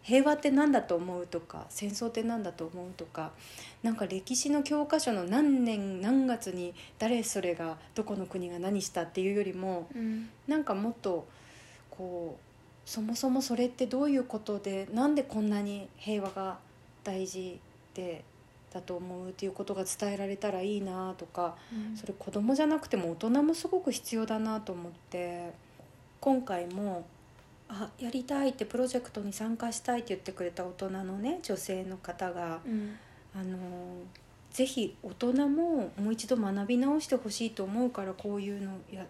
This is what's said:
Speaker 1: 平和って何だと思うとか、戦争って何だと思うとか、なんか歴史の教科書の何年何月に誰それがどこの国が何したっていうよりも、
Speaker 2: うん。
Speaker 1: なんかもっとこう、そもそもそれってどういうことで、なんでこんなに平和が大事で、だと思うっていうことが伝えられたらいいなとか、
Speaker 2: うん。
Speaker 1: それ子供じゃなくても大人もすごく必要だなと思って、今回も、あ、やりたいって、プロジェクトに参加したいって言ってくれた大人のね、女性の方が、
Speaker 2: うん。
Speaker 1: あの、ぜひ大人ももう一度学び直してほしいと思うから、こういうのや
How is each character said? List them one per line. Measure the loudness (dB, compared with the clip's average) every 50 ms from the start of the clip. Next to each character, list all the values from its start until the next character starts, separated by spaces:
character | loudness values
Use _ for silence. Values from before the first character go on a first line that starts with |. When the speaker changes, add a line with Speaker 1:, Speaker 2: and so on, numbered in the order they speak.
Speaker 1:
平 | 2 6 6 8 8
和 | 8 6
っ | 6
て | 4 6
何 | 6 8 8 8
だ | 6 6
と | 4 4 0
思 | 0 0 -2 -4 -6
う | -6
と | -4 -6 -6
か、 | -6 -6 -12 -12 -12 -10
戦 | -8 -6 -4 -4
争 | -4 -2 -4 -2
っ |
て | -2 -2
何 | -2 0 -2 -2
だ | -4 -6
と | -6 -6 -8
思 | -8 -6 -10 -10
う | -10 -10
と | -12 -12
か、 | -10 -6 -6 -6 -6 -8 -14 -18 -18 -16 -16 -16 -16 -14 -2
な | 0 0
ん | 0
か | 2 0
歴 | -2 -2 -4 -4 -2 -2
史 | 0 2 4
の | 4 4
教 | 4 2 2 2 4
科 | 4 4 2
書 | 4 2
の | 0 0 0
何 | 2 4 6 6 6 6 6 6
年 | 2 2 0 -2 -2 -4 -2
何 | 2 4 6 6 6
月 | 4 2 0 -2 -4
に | -4 -4 -4 -4 -6 -10 -18 -20 -6 -2
誰 | 0 2 2 2
そ | 0 0 -2 0
れ | 0 0 0
が | 0 -2 -6 -6 -8 -12 -10 -6
ど | -4 -4
こ | -2 -2
の | -4 -4
国 | -4 -4 -4 -4 -4
が | -4 -2
何 | 0 0 0 0
し | 0 0
た | -2 -2
っ | -2 0
て | 0 0
い | 2 2
う | 2
よ | 2
り | 2 0 -2
も、 | -2 -2 -2 -2 -2 -4 -6 -6
Speaker 2:
う | -4
ん。 | -2 -2 -2 -4 -6 -10 -14 -12 -2
Speaker 1:
な | 0 2
ん | 2 2
か | 2 0
も | 0 0 -2
っ | -2 -2
と | -2 0 0 0 -2 -6 -18 -20 -20 -20 -20 -20 -20 -20 -20 -20 -20 -18
こ | -12 -10 -8 -6 -6 -6 -6 -6 -8 -12
う、 | -18 -20 -20 -20 -20 -20 -20 -20 -14 -8
そ | -4 -4
も | -2 -2 -2
そ | 2 2 4
も | 4 4
そ | 2 2 2
れ | 2 2
っ | 2
て | 2 0 -2
ど | 0 2 2
う | 4 4
い | 4
う | 4 2
こ | 0 -4 -6
と | -2 -2 -4 -2
で、 | -2 -2 -2 -2 -4 -2 2
な | 4 4 6
ん | 6
で | 4 2
こ | 0 0 0
ん | 2 2
な | 2 2
に | 0 -2 -4 -6 -8 -12 -16
平 | -10 -4 -2 0 0
和 | 0 -2
が | -4 -4 -4 -4 -6 -8 -12 -20 -20 -20 -20 -20 -20 -10 -6
大 | -4 -2 -2 -2
事 | -4 -4 -6 -8 -8 -10 -12 -16 -20 -20 -20 -20 -12 -10
で、 | -8 -6 -6 -6 -8 -12 -18 -20 -20 -20 -20 -20 -20 -20 -10
だ | -10 -10
と | -6 -6 -6
思 | -6 -6 -6 -8 -8 -8
う | -8
っ |
て | -8 -4 -6
い | -6
う |
こ | -4 -4 -4
と | -4 -2
が | -4 -2
伝 | -4 -2 -2 -2 -2
え | 0
ら | -2 -2
れ | -4 -4
た | -2 -2 -2
ら | -2 0
い | 0 0 0
い | -2
な | -2 -4 -4 -4 -4 -4 -6 -8
と | -12
か、 | -8 -4 -2 -2 -2 -2 -6 -14 -10
Speaker 2:
う | -8 -6 -6 -6
ん。 | -8
Speaker 1:
そ | -8 -8
れ | -8 -8 -8
子 | -8 -4
供 | -2 2 4 4 6
じ | 6
ゃ | 6
な | 4 4 2
く | 2
て | 0 0
も | 0 0 -2
大 | -2 -2 2 4
人 | 6 6
も | 6 6 4
す | 2 0
ご | 2 2 2
く | 2 2
必 | -2 -2 -4 -2 0
要 | 0 0
だ | 0 0 0
な | 0 0 -2 -2
と | -4 -6
思 | -8 -6 -8 -10
っ | -12 -14 -16 -8
て、 | -4 -4 -4 -4 -4 -6 -8 -8 -10 -14 -20 -20 -20 -20 -20 -20 -20 -20 -20 -20 -18 0
今 | 4 4 4 4
回 | 4 0 -2 -2 -2 -4
も、 | -4 -2 -2 -2 -2 -4 -6 -10 -18 -20 -20 -20 -20 -20 -20 -20 -20 -20 -16 -14
あ、 | -8 -8 -8 -8 -8 -8
や | -6 -4
り | -2 -2 -2
た | 0 0 2 2
い | 2
っ | 2
て、 | 0 -4
プ | -2 2 0
ロ | 0
ジ | 2 2
ェ | -2
ク | -2 -2
ト | -8 -6
に | -6 -4
参 | -4 -4 -2 -2 -2
加 | -2 -2 -4
し | -4 -4
た | -2 0 0
い | 0
っ |
て | 0 -4
言 | -6
っ | -6
て | -6 -10
く | -8 -4
れ | -6 -4
た | -4 -4 -6
大 | -6
人 | -6 -6 -6 -4
の | -4 -4 -4 -4 -4 -2
ね、 | -2 -2 -2 -2
女 | -2 -4 -4
性 | -4 -2 -4 -4 -4 -4
の | -6 -8 -8
方 | -8 -10 -6 -4 -4 -4
が、 | -2 -4 -4 -4 -4 -6 -4
Speaker 2:
う | -2
ん。 | -2 -2 -2 -4 -8 -12 -16 -20 -20 -20 -20 -14 -10
Speaker 1:
あ | -8 -6
の、 | -6 -6 -6 -6 -8 -8 -10 -10 -10 -12 -12 -14 -16 -18 -20 -20 -20 -20 -20 -20 -12
ぜ | 2 2 2
ひ | 2 4 0 0 0 -2 -6
大 | -12 -12
人 | -6 0 0 4 4 4 4 4
も | 4 4 4 4 4 2 0 -2 -2 -2
も | 0 0
う |
一 | 0 0 2
度 | 0 2
学 | 2 4 2 2 0 2
び | 2 4 4
直 | 4 4 4 2
し | 2
て | 2 0
ほ | 0 0 -2
し | -4 -2 -2
い | -2
と | -2 -2 -4
思 | -2 0 2 0
う | 0
か | 0 -2 -6
ら、 | -6 -6
こ | -6 -4 -4 -2
う | -2
い | -2 -4 -4
う | -4
の | -4 -6 -8 -10 -12 -12
や | -12 -12 -12 -12